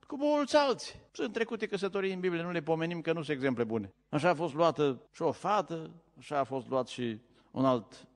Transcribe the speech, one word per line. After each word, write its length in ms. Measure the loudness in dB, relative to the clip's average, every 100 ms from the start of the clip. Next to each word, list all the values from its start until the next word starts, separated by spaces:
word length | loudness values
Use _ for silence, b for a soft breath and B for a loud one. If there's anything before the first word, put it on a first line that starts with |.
| -12
cu 100 | -2
mulți 400 | 2 2 4 4
alții. 380 | 4 2 -6 -16 -16
Sunt 200 | -6 -4
trecute 340 | -2 -2 -2 -4
căsătorii 460 | -2 -2 -2 -2
în 80 | -2
Biblie, 220 | 0 0
nu 80 | -2
le 120 | -2
pomenim 380 | 0 0 0 -2
că 120 | -2
nu 100 | -2
sunt 140 | -2 0
exemple 280 | 2 2
bune. 280 | 0 -2 -4 -12 _
Așa 200 | 0 2
a 60 |
fost 200 | 2 0
luată 480 | 2 2 4 0 0 -8
și 100 | -4
o 100 | -2
fată, 580 | 0 0 0 0 -6 -10 -16 _ -20
așa 200 | -4 -2
a 60 |
fost 240 | -2 -4 -2
luat 200 | -2 -2
și 300 | -4 -4 -6 -12 b b
un 140 | 0
alt 440 | 2 2 0 -16 -20